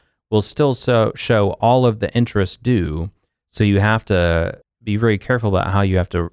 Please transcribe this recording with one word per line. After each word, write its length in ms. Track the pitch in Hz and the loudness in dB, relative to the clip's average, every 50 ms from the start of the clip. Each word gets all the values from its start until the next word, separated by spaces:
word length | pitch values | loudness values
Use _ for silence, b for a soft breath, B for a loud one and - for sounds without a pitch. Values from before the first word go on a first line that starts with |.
| b b b b b - | b b b b b -2
will 120 | 107 107 | -2 -2
still 320 | 104 - - - 151 139 123 | 0 -2 -2 0 0 0 0
so, 380 | - - 131 120 113 110 110 - | -2 -2 0 2 2 2 0 -2
show 360 | - - - 117 107 101 98 - | -4 -2 0 2 2 2 0 -2
all 320 | - 110 117 123 131 127 | 0 2 2 4 4 4
of 140 | 120 107 110 | 2 0 0
the 140 | 101 - - | -4 -2 0
interest 480 | 120 120 - - 104 92 - - - | -2 -2 0 0 -2 -2 -2 -4 -6
due. 480 | - 123 127 98 87 78 76 80 87 98 - _ _ _ _ _ _ _ | -2 0 0 0 0 -2 -4 -6 -8 -10 -12 _ _ _ _ _ _ _
So 140 | - - 107 | -2 0 2
you 160 | 104 101 98 | 2 4 2
have 240 | 101 107 110 110 - | 2 2 0 0 -2
to 540 | - 101 90 87 85 85 82 82 50 - - _ _ _ _ - | -2 0 0 2 2 0 0 -2 -4 -6 -12 _ _ _ _ -8
be 120 | 110 101 | -6 -4
very 220 | 107 117 113 104 | 0 0 0 0
careful 320 | 95 - - 127 120 110 104 | 0 -2 -2 -2 -2 0 0
about 220 | 95 92 92 - | 0 0 0 0
how 100 | 98 101 | 0 0
you 160 | 98 95 92 | 0 0 0
have 120 | 90 87 - | 0 -2 -2
to 220 | - 87 85 87 | -4 -4 -4 -4